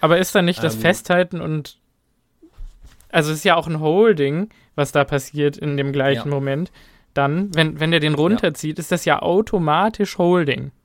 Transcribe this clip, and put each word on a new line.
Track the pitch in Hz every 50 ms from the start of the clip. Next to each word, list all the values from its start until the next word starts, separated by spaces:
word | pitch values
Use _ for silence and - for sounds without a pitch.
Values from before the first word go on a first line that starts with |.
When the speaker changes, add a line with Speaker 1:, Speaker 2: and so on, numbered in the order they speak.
Speaker 1:
aber | - 156 170 180
ist | 185 - -
da | 208
nicht | 175 175 175 -
das | - 160 113
Speaker 2:
Ähm, | 110
Speaker 1:
Festhalten | 113 165 202 - - - 180 175 180 175 - 165
und, | - 156 156 151 143 - - _ _ _ _ _ _ _ _ _ _ _ _ _ _ - _ - - - - - - - - - - _
also | - 170 151 151
es | 156 151
ist | -
ja | 190 170
auch | 170 143 165
ein | 160 151
Holding, | 156 156 160 196 226 226 202 151 139 139 147 170 202 220 - _ _ _ -
was | - 143 135
da | - 147 139
passiert | - 147 139 - - - 147 147 147 143
in | - - 151 143
dem | 139 139 139
gleichen | 135 143 131 139 139 117 110 143
Speaker 2:
Ja. | 143
Speaker 1:
Moment. | 139 139 139 139 147 180 - _ - - - _ _ _ _ -
Dann, | 139 139 139 147 175 196 202 175
wenn, | 160 160 156 160 147
wenn | 156 160
der | 170 165
den | 151 151 151
Speaker 2:
Ja. | 143
Speaker 1:
runterzieht, | 156 180 214 220 - 175 147 - - 156 151 -
ist | 165 -
das | 180 170 -
ja | 165 143 -
automatisch | - - 175 196 220 - - 190 165 151 151 165 196 220 220 - 208 - - -
Holding. | 175 175 180 180 165 139 123 - 131 139 - _